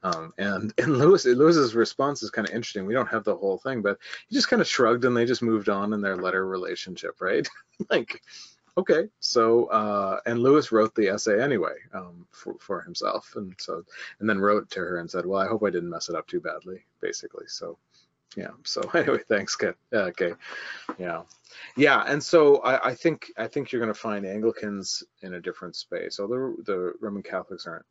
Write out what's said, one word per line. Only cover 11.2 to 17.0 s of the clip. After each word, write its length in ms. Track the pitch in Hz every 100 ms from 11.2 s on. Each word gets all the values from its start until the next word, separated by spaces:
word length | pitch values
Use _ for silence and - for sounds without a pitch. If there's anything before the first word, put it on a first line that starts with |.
| - 104
anyway, 340 | 135 117 82 73 -
um, 340 | 95 90 87 87
for, 240 | - 101 101
for 220 | - 92
himself, 520 | 90 85 101 101 - 117
and 200 | 95 92
so, 260 | - 85 85 - - -
and 100 | 107
then 80 | 101
wrote 320 | 101 104 -
to 100 | -
her 180 | 87 87
and 100 | 85
said, 160 | 92 87
"Well, 160 | 98
I 60 | 95
hope 160 | 110
I 60 | 104
didn't 200 | 87 85
mess 200 | 82 -
it 60 | 80
up 120 | -
too 140 | 90
badly," 420 | 80 78 90 92 _ _